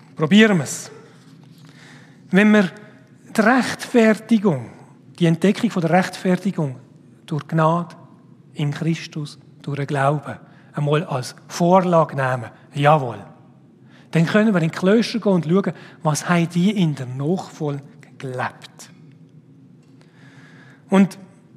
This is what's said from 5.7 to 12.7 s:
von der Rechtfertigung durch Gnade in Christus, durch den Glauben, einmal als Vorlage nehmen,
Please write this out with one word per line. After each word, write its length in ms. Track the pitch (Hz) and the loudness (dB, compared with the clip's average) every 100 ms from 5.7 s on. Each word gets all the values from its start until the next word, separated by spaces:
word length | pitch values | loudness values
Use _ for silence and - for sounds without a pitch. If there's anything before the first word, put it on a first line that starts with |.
von 120 | 190 | -2
der 80 | 160 | 0
Rechtfertigung 840 | 175 185 - 190 180 202 170 143 123 - - - - - | 0 0 -4 -2 -2 -2 -4 -6 -8 -18 -20 -20 -20 -10
durch 200 | 151 - | -10 -4
Gnade 480 | 160 156 170 170 - - - - - _ | 0 0 0 -6 -14 -20 -20 -20 -20 _
in 160 | - 147 | -6 -6
Christus, 680 | 139 160 160 - 156 147 - - - | -4 -4 -4 -8 -12 -12 -16 -20 -16
durch 160 | - 143 | -10 -8
den 80 | 139 | -6
Glauben, 520 | 143 139 143 - 104 - - - | -2 0 -2 -6 -16 -20 -20 -14
einmal 300 | - 147 147 | -6 -2 0
als 300 | - 135 123 - - | -2 -6 -8 -14 -14
Vorlage 680 | - 175 185 180 170 151 139 | -2 4 4 4 2 0 -2
nehmen, 340 | 131 127 113 - - | -4 -4 -8 -18 -12